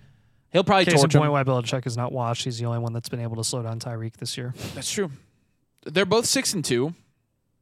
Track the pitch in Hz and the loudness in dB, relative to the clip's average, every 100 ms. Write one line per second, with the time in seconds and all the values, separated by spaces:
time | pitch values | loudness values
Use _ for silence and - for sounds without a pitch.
0 | - _ _ _ _ 175 190 190 175 160 | -16 _ _ _ _ 0 4 4 6 6
1 | 139 147 147 143 131 127 117 131 123 117 | 8 6 6 2 2 0 0 -4 -4 -4
2 | 123 131 117 120 135 117 117 117 117 117 | -4 -2 -2 -2 -4 -4 -4 -2 -4 -6
3 | - 127 117 113 110 131 113 113 127 113 | -6 -8 -6 -4 -4 -4 -6 -8 -8 -8
4 | 113 - 120 - 123 123 - - 135 - | -10 -10 -10 -8 -8 -10 -12 -10 -6 -4
5 | 180 135 _ _ _ _ _ _ - 156 | -4 -6 _ _ _ _ _ _ -4 0
6 | 196 220 240 269 254 196 135 123 143 175 | 2 2 2 0 0 -2 0 0 0 -4
7 | _ _ _ _ _ _ | _ _ _ _ _ _